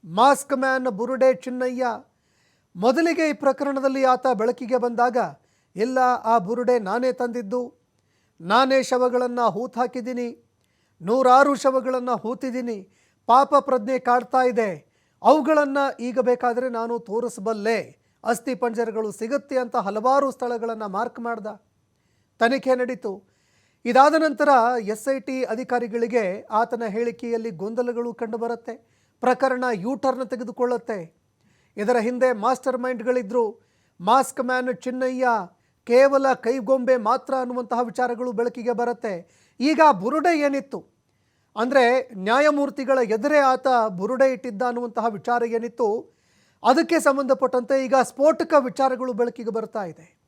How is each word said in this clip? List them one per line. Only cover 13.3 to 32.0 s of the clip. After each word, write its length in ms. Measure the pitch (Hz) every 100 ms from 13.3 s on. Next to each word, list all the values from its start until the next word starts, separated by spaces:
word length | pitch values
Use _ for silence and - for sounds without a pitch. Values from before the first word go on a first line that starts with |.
| 247 277 285
ಪ್ರಜ್ಞೆ 380 | 277 254 208 254
ಕಾಡ್ತಾ 440 | 254 247 247 262
ಇದೆ, 500 | 254 233 214 151 _ _ _ _
ಅವುಗಳನ್ನ 560 | 220 302 277 311 285 277 277 -
ಈಗ 180 | 240 247
ಬೇಕಾದ್ರೆ 500 | 233 247 247 233 254
ನಾನು 300 | 233 233 233
ತೋರಿಸಬಲ್ಲೆ, 1000 | 233 214 240 - 202 220 208 220 131 - _ _
ಅಸ್ಥಿ 300 | - 233 -
ಪಂಜರಗಳು 580 | 247 240 220 226 214 220
ಸಿಗುತ್ತೆ" 460 | 202 220 285 285 262
ಅಂತ 180 | 247 247
ಹಲವಾರು 540 | 196 208 247 269 277
ಸ್ಥಳಗಳನ್ನ 560 | - 247 240 226 220 208
ಮಾರ್ಕ್ 340 | 185 240 240
ಮಾಡ್ದ. 260 | 233 226 208 208 _ _ _ _ _ _ _ _
ತನಿಖೆ 360 | 233 269 262
ನಡೀತು. 480 | 254 247 247 220 196 _ _ _ _ _ _
ಇದಾದ 300 | 233 247 285
ನಂತರ 340 | 311 311 247 294 262 233 247
ಎಸ್ 360 | 202 214 277 269
ಐ 40 |
ಟಿ 240 | - 262
ಅಧಿಕಾರಿಗಳಿಗೆ 1000 | 254 226 247 247 233 233 233 233 196 202 -
ಆತನ 320 | 214 233 240 226
ಹೇಳಿಕೆಯಲ್ಲಿ 640 | 208 240 - 240 233 226
ಗೊಂದಲಗಳು 640 | 165 196 233 247 240 240
ಕಂಡುಬರುತ್ತೆ. 760 | 233 226 226 233 233 - 226 _ _ _ _
ಪ್ರಕರಣ 440 | 247 254 269 254 254
ಯೂ 220 | 214 202
ಟರ್ನ್ 360 | 262 269 247 262
ತೆಗೆದುಕೊಳ್ಳುತ್ತೆ. 880 | 240 233 247 247 240 233 208 165 _ _ _ _ _ _ -
ಇದರ 200 | 208 240